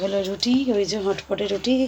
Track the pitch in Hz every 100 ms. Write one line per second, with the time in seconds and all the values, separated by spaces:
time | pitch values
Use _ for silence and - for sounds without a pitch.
0 | 196 202 190 196 240 254 262 208 196 214
1 | 196 190 - 196 202 196 233 254